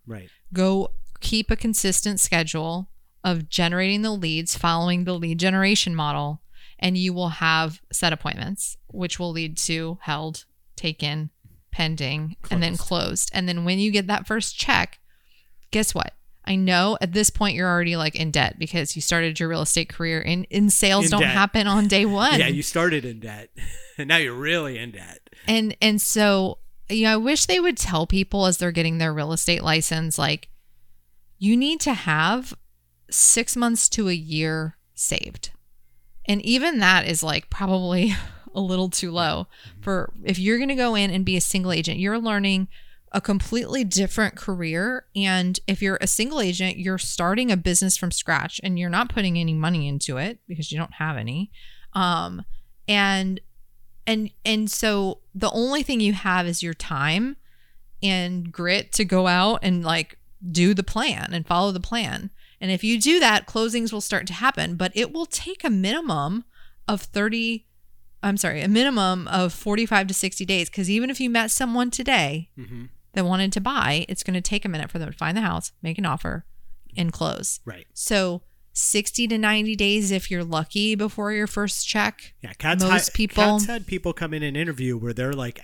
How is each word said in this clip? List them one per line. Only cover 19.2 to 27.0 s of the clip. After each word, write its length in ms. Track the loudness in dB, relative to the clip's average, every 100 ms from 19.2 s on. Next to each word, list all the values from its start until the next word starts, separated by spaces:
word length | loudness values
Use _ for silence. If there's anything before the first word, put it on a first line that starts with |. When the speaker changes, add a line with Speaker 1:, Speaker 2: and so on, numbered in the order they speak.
| 0 -2
Speaker 2:
your 100 | -2
real 140 | -2
estate 260 | 0 0 -2
career 320 | -4 -2 -2
in, 220 | -2 -2 0
in 240 | 2 4
sales 360 | 6 4 4 4
Speaker 1:
In 60 |
Speaker 2:
don't 100 | 4
Speaker 1:
debt. 100 | 4
Speaker 2:
happen 340 | 4 2 2 2
on 200 | 4 4
day 180 | 4 4
Speaker 1:
<laughs> 0 |
Speaker 2:
one. 340 | 2 2 4
Speaker 1:
Yeah, 80 | 2
you 140 | 0
started 420 | 0 0 2 0 -4
in 140 | -10
debt. 300 | -12 -14 -12 -6
<laughs> 420 | -6 -6 -12 -6
And 100 | 2
now 100 | 4
you're 180 | 4 -2
really 420 | 0 0 -2 -6
in 140 | -10
debt. 300 | -12 -16 -20 _ -8 0
Speaker 2:
And, 280 | 0 0 2
and 180 | 2 2
so, 600 | 2 4 6 6 2 -2 -12 -14 -4
you 160 | 2